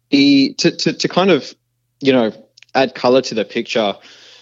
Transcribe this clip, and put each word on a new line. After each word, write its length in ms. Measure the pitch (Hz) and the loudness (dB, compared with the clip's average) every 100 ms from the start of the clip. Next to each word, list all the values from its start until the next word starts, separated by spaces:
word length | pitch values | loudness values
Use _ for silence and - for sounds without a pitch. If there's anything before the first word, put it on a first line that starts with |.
| _ | _
The, 440 | 143 139 139 135 | 2 4 4 2
to, 220 | - 170 - | 0 -2 -2
to, 160 | 170 | -4
to 140 | - - | -4 -2
kind 220 | - 196 | 0 2
of, 240 | 151 - - _ _ _ _ | 0 -2 -16 _ _ _ _
you 120 | 135 | 0
know, 200 | 131 110 - - _ - | 0 0 -4 -18 _ -6
add 220 | 127 127 - | -4 -4 -2
colour 260 | 123 131 | 0 0
to 120 | 127 110 | 0 -6
the 80 | |
picture, 500 | 101 117 113 120 104 - - - - - | -6 -8 -6 -4 -4 -6 -14 -20 -20 -20